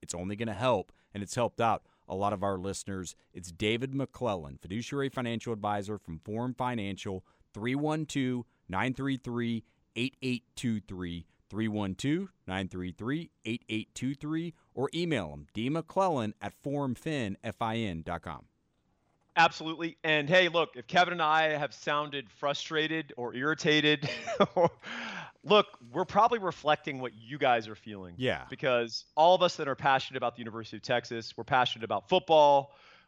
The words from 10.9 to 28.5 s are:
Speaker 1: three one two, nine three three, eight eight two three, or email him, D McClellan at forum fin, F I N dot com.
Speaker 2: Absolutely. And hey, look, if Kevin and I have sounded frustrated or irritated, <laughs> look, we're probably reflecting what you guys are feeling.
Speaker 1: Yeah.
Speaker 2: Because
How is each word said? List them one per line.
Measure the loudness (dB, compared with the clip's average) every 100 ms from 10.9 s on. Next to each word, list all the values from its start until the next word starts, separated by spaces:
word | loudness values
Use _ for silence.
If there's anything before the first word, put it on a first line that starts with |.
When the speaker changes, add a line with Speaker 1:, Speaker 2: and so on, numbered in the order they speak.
| -8 -6 -8 -12 _ _
Speaker 1:
three | -4 -2
one | 0 -2 -2
two, | 0 0 -2 _ -6
nine | -4 -4
three | -6 -8
three, | -6 -6 -6 -6 _ -6
eight | -6 -4
eight | -6 -6 -6
two | -6 -4
three, | -4 -4 -6 -10 _
or | -6 -4
email | -2 0 0 -2
him, | -8 -10
D | -4 -2
McClellan | -2 -2 0 2 2 -2 -4
at | -10
forum | -8 -6 -2 -2 -4
fin, | -4 -4 -4 -6 -8
F | -4
I | -2 -2
N | -2 -4 -6
dot | -8
com. | -8 -12 -16 _ _ _ _ _ _ _ _ 4
Speaker 2:
Absolutely. | 4 2 -8 -6 -6 -4
And | 0 2 4
hey, | 4 6
look, | 4 0 -4
if | 0
Kevin | 4 4
and | 2
I | 2 4 4 0
have | -4
sounded | -6 -2 -2 -2 -6 -10
frustrated | -4 -2 -2 -2 -2 0 -2 -6 -8
or | -8
irritated, | -4 -2 0 4 4 6 2 0 -6 -4 0
<laughs> | 2 4 2 2 -12 -10 -10 -10 -14 -6
look, | 4 6 4 -2 -8
we're | -4 0
probably | 4 4 4
reflecting | -2 -2 2 2 0 -6
what | -6 -10
you | -12 0
guys | 4 4 2
are | -10
feeling. | -12 -10 -10 -4
Speaker 1:
Yeah. | -2 -2
Speaker 2:
Because | -4